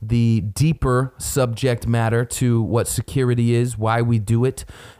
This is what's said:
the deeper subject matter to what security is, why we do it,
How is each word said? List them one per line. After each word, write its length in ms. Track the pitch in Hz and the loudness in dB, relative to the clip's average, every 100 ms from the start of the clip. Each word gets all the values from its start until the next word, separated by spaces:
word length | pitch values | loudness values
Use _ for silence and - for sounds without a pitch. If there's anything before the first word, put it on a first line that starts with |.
the 360 | 107 117 117 113 | -2 2 4 2
deeper 760 | 101 - 151 156 135 127 131 - | 0 0 0 2 0 0 -2 -6
subject 680 | - 143 123 110 131 117 117 | -4 0 0 0 -2 0 0
matter 400 | 117 113 117 123 | 0 0 0 -2
to 340 | - 127 117 | -2 0 2
what 260 | 101 113 104 | 0 0 -2
security 680 | - - 139 123 120 117 | -4 -4 -2 0 2 2
is, 240 | 117 123 110 | 2 0 -2
why 240 | 110 117 | -2 0
we 160 | 120 117 | 0 0
do 260 | 101 117 | 2 0
it, 220 | 127 - - - - | 0 -2 -12 -20 -20